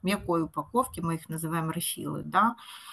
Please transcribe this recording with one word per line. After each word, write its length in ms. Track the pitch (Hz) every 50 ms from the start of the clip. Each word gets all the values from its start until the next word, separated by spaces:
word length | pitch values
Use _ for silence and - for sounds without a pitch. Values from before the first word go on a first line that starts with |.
м'якої 420 | - 185 202 196 - 175 170 165 160
упаковки, 580 | 160 - 151 147 - - 240 254 - - -
ми 100 | 170 165
їх 180 | 165 160 - -
називаємо 420 | 160 160 165 156 165 165 160 160
«Рефіли», 500 | 160 175 - - - - 151 147 160 151 147
да? 280 | 151 151 185 214 233 233 - - - - - - -